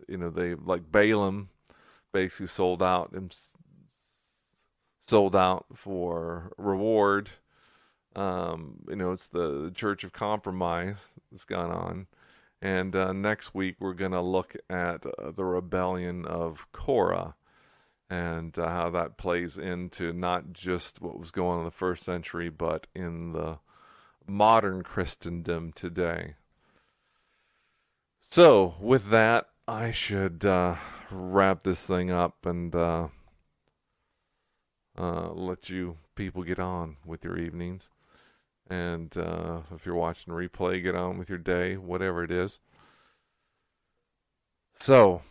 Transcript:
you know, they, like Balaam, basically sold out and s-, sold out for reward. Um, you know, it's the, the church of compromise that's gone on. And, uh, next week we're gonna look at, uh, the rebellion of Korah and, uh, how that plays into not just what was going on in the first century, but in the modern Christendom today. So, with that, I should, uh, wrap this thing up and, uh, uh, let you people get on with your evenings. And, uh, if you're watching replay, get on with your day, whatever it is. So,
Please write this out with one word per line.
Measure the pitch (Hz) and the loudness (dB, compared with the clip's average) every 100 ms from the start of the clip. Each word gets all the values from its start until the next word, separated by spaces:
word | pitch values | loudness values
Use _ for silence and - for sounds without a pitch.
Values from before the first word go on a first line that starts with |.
| - | -12
you | 92 | -6
know, | 87 | -4
they, | 82 87 | -2 -4
like | 85 85 90 78 | -4 -2 -4 2
Balaam, | 104 107 107 98 98 95 _ _ - _ _ _ | 6 6 6 2 -2 -10 _ _ -20 _ _ _
basically | 98 92 - 95 | -2 -2 -4 -8
sold | - 90 90 | 0 0 2
out | 92 90 - | 2 2 -2
and | 92 92 | -10 -12
s-, | - - - _ _ _ _ _ _ _ _ _ _ _ _ _ _ - | -16 -20 -20 _ _ _ _ _ _ _ _ _ _ _ _ _ _ 2
sold | 110 98 95 | 4 6 6
out | 92 92 - | 4 2 -6
for | - 98 92 87 85 85 85 85 - | -18 -10 -6 -4 -4 -6 -8 -12 -6
reward. | 98 95 110 110 101 101 104 - _ _ _ _ _ _ _ | -2 0 2 4 4 2 -2 -16 _ _ _ _ _ _ _
Um, | - 98 90 85 82 73 - - | -6 -4 -4 -4 -6 -12 -16 -10
you | 101 | -4
know, | 90 | -4
it's | 92 - | -4 -6
the, | 87 80 71 | -2 -2 -2
the | 82 | -6
church | 90 107 98 | -4 -4 -4
of | 95 | -6
compromise | - 104 107 101 92 87 85 92 101 - - _ | -6 -4 -4 -4 -2 -2 -2 -4 -8 -14 -20 _
that's | 95 | -16
gone | - 95 85 | -8 -4 -4
on. | 87 87 90 92 _ _ _ _ - | -4 -6 -8 -12 _ _ _ _ -8
And, | 95 92 92 95 | -2 0 0 0
uh, | 92 | 0
next | 95 104 107 - | 0 -2 -2 -6
week | 95 92 90 | -4 -4 -4
we're | 95 | -6
gonna | 90 95 90 | -4 -2 -2
look | 90 92 - - - | 0 0 -2 -10 -6
at, | 90 87 85 - | -4 -2 -4 -8
uh, | - 65 | -8 -8
the | 92 | -4
rebellion | 92 90 90 95 90 92 87 87 | -2 -2 -2 -2 0 -2 -4 -6
of | 80 85 82 76 - | -6 -4 -4 -8 -16
Korah | - - 127 90 90 82 - _ _ _ _ _ _ - | -8 0 4 4 2 -4 -12 _ _ _ _ _ _ -8
and, | 90 85 82 82 85 | -6 -4 -6 -8 -4
uh, | 82 | -4
how | 87 85 | -2 -2
that | 87 80 - | -2 -4 -4
plays | 92 87 87 - | -2 -2 -2 -8
into | 92 90 90 - 85 | -8 -6 -8 -6 -6
not | 85 90 90 80 | -2 -2 -2 -4
just | 85 92 90 - - | -10 -4 -4 -6 -12
what | 85 - | -12 -10
was | 85 | -8
going | 95 90 | -2 0
on | 87 | 0
in | 82 | -4
the | |
first | - 90 87 | -4 -2 -2
century, | - 87 - 87 85 | -6 -6 -6 -8 -6
but | 78 82 80 - | -4 -4 -4 -8
in | - 87 85 85 | -10 -8 -8 -8
the | 82 80 78 _ _ - - _ _ 92 | -6 -6 -8 _ _ -20 -20 _ _ -6
modern | 101 110 113 101 92 | 4 6 6 4 -2
Christendom | - - 85 - 85 87 85 85 82 | -6 -4 -4 -6 -8 -6 -4 -4 -6
today. | - 87 85 85 85 85 78 _ _ _ _ _ _ _ _ _ _ _ _ _ _ _ _ _ _ | -10 -8 -2 -2 -2 -8 -14 _ _ _ _ _ _ _ _ _ _ _ _ _ _ _ _ _ _
So, | - - 170 107 92 80 | 2 10 12 12 6 0
with | 107 127 101 | 4 4 6
that, | 113 110 117 - _ - | 6 6 4 0 _ -8
I | 110 117 | -6 -4
should, | 113 - 101 95 82 | -4 -2 0 -2 0
uh, | 101 92 90 85 - - - | 2 4 2 -2 -8 -16 -14
wrap | 95 92 98 95 92 | -10 0 4 6 4
this | 95 90 - | 0 -2 -2
thing | 90 90 | -2 0
up | 90 87 - | 0 0 -2
and, | 90 87 87 | -6 -4 -2
uh, | 85 85 82 82 - - _ _ _ _ _ _ _ _ _ _ _ _ _ _ _ _ 87 | 0 0 0 -4 -10 -20 _ _ _ _ _ _ _ _ _ _ _ _ _ _ _ _ -8
uh, | 87 85 85 | -6 -4 -6
let | 85 92 90 - | -8 -8 -8 -8
you | 92 90 80 _ | -8 -8 -10 _
people | - 98 92 | -10 -8 -6
get | 85 92 | -6 -4
on | 92 90 82 76 | -4 -4 -8 -12
with | 80 82 | -14 -12
your | 85 87 | -8 -6
evenings. | 85 85 87 92 - _ _ _ _ _ _ _ - | -6 -6 -8 -10 -16 _ _ _ _ _ _ _ -8
And, | 90 87 85 82 87 | -6 -4 -6 -6 -6
uh, | 82 85 82 85 80 | -4 -4 -6 -8 -10
if | 82 92 | -12 -4
you're | |
watching | 87 82 85 - | -2 -2 -4 -8
replay, | 85 90 - 90 92 | -8 -8 -2 -2 0
get | 90 90 | 0 -2
on | 90 92 | -2 -6
with | 90 | -8
your | 90 | -6
day, | 85 87 90 95 | -2 0 0 -4
whatever | 92 90 95 85 | -6 -4 -2 -2
it | 85 | -2
is. | 90 98 - _ _ - _ _ _ _ _ _ _ _ _ _ _ _ _ _ _ _ _ _ | -2 -2 -6 _ _ -20 _ _ _ _ _ _ _ _ _ _ _ _ _ _ _ _ _ _
So, | - - 131 101 85 - | -2 8 10 10 8 -4